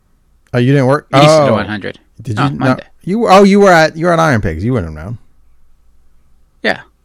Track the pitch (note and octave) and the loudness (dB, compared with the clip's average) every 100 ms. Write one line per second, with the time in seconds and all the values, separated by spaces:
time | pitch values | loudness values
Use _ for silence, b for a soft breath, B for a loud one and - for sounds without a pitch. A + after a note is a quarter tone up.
0 | _ _ _ _ _ B2 B2 C#3+ B2+ D3 | _ _ _ _ _ -2 0 2 2 -2
1 | - C3+ D3 D#3 C#3 G#2+ G2+ G#2+ F#2+ - | -2 2 4 4 2 -2 -4 -10 -12 -16
2 | _ - A2+ G#2+ C#3 D3+ C#3 - - _ | _ -18 -10 -6 -4 -2 -2 -4 -8 _
3 | - G#3 G#3 F#3+ G3+ G3+ G3+ E3+ D#3 D#3 | -8 -4 2 4 4 4 4 4 2 -2
4 | E3+ E3 D#3+ A#2+ F#2 D#2+ G#2 B2+ E2 D#2 | -2 0 0 0 -4 -6 -4 -4 -6 -12
5 | E2 A#2+ _ _ _ _ _ _ _ _ | -14 -16 _ _ _ _ _ _ _ _
6 | _ _ _ _ _ _ A3+ - - _ | _ _ _ _ _ _ -8 -8 -12 _